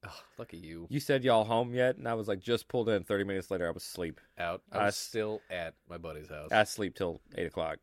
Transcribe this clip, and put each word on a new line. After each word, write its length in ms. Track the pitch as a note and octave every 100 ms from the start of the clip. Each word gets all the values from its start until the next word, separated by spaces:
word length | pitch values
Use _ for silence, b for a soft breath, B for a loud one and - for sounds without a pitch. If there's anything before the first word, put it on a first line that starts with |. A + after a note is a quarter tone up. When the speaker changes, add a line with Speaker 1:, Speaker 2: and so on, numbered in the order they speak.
| F#2
Speaker 1:
Oh, 140 | - - -
lucky 200 | A#2 E2+
you. 280 | D#2+ E2 E2+
Speaker 2:
You 100 | C#3+
said, 240 | - C3+
"Y'all 200 | B2+ A2+
home 280 | G#2+ A#2 B2
yet?" 220 | B2 B2+ C3
And 100 | A#2+
I 80 |
was 140 | A#2 G#2+
like, 100 | G2
"Just 280 | A#2 A#2 -
pulled 200 | B2+ A2+
in." 140 | G#2
Thirty 200 | E2+ G2+
minutes 260 | G2+ F#2+ F2
later, 160 | F#2+ E2+
I 40 |
was 100 | E2
asleep. 360 | - - E2+ D2+ _ -
Speaker 1:
Out. 240 | E2+ F#2 _
I 80 | G2+
Speaker 2:
I 60 | G#2
Speaker 1:
was 80 |
Speaker 2:
s- 40 | G2+
Speaker 1:
still 420 | - A2+ G#2+ G#2+ -
at 240 | F2+ E2 - -
my 100 | E2+
buddy's 300 | E2 D#2 D2+
house. 240 | D2+ D2+
Speaker 2:
I 100 | A2
sleep 300 | G#2 - G2
till 260 | - F#2 E2 _ F2+
eight 100 | E2+
o'clock. 300 | - D#2+ D2+